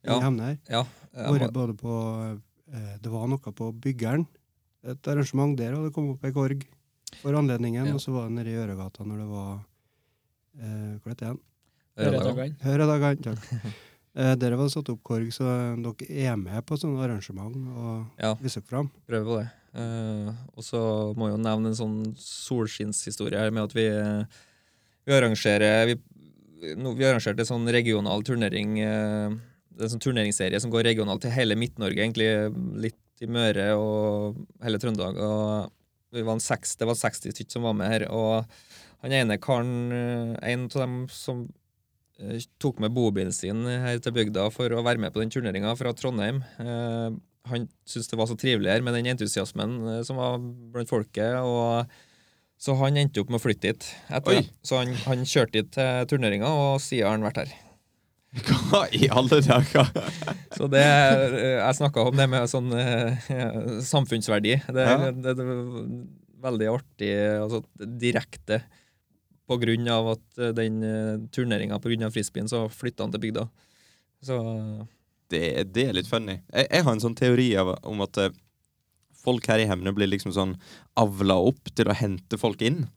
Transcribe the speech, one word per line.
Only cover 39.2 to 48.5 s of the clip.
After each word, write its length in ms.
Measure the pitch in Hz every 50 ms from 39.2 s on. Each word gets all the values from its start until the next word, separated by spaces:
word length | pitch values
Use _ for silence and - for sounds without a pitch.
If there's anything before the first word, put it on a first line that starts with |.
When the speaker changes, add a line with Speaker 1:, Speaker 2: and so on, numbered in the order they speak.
| 123 110 104 98
Speaker 2:
karen, 520 | - - 131 120 120 123 123 120 120 120
eh, 480 | 120 120 120 120 120 120 117 117 117 - - 117
en 120 | 123 123 127
av 60 | 117
dem 380 | - 139 127 127 123 123 127 123
som, 380 | - - - - 127 123 120 110 - _ _ _ _ _ _ _ _ _ _ _ _ -
eh, 180 | 98 101 117 117 117 _ _ _
tok 180 | - 139 123 -
med 160 | 110 107 120
bobilen 380 | 127 120 110 101 95 95 92 90
sin 300 | - - 92 104 113 117
her 340 | 123 123 123 127 123 120 120
til 140 | - 123
bygda 380 | 117 120 110 104 110 95 98 107
for 160 | - - 127 120
å 140 | 117 117 117
være 140 | 120 120 117
med 120 | 107 82
på 60 | - 107
den 100 | 113 110
turneringen 460 | - 131 - 98 92 95 101 107 117
fra 160 | 123 131 123
Trondheim. 520 | 120 - - 131 123 107 101 107 123 135 127 - - -
Eh, 500 | 117 120 120 117 120 117 117 117 113 113 113 - _ _ _ _ _
han 220 | 120 123 120 120 - _ _ _
syntes 240 | - - 117 113 -
det 80 | -
var 100 | 113 110
så 100 | 113 117 107
trivelig 320 | - 135